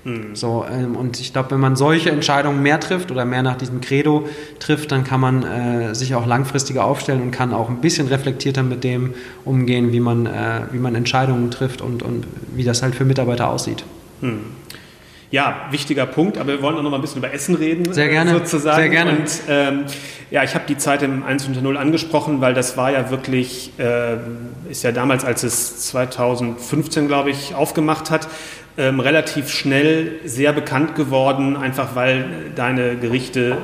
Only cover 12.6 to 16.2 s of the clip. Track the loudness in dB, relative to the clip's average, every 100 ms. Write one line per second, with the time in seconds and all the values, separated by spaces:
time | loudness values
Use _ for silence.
12.6 | 0 0 0 2 2 2 2 0 0 -2
13.6 | -4 -6 -10 -18 -20 -8 -6 -6 -10 -16
14.6 | -18 -20 -20 -20 -20 -20 -2 0 2 -2
15.6 | -6 -6 -2 -2 0 2